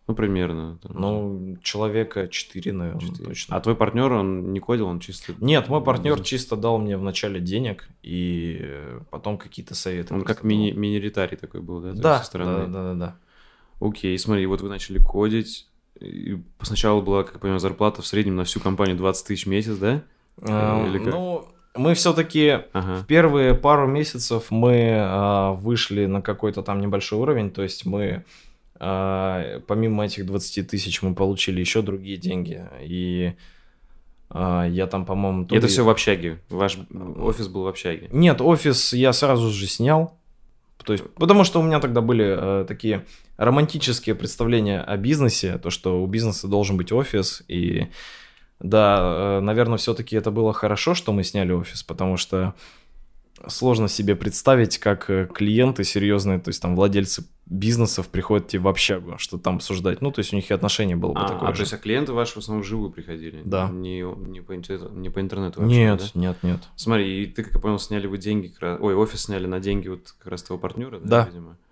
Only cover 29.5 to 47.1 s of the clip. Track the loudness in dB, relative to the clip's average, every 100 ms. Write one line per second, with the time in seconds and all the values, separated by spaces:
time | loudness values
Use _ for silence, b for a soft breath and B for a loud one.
29.5 | -8 -4 0 2 0 -2 -4 -4 -4 -4
30.5 | -4 -4 -4 -4 -2 -2 0 0 0 -2
31.5 | -2 0 0 -2 -4 -8 -8 -4 -4 -4
32.5 | -8 -12 -14 -8 -4 -2 0 -2 -4 b
33.5 | b b b b b -20 -20 -12 -4 0
34.5 | 0 0 0 -2 -2 -4 -2 0 -2 2
35.5 | 2 4 4 6 4 2 0 -2 -8 -6
36.5 | -2 0 -2 -10 -12 -10 -4 -2 -2 -4
37.5 | -6 -6 -4 -6 -6 -2 6 6 6 4
38.5 | 4 4 2 2 4 4 4 4 4 2
39.5 | 0 -4 0 4 4 2 -6 _ _ -20
40.5 | _ _ -10 -2 -2 -4 4 8 8 8
41.5 | 4 2 2 0 0 2 2 2 0 0
42.5 | -2 -2 -4 -2 -2 -6 b b -2 2
43.5 | 4 2 0 -2 0 -2 -4 -4 -2 2
44.5 | 2 2 -2 -2 -2 0 2 2 2 -2
45.5 | -4 -6 -4 0 0 0 0 -2 -2 0
46.5 | 0 2 0 0 0 0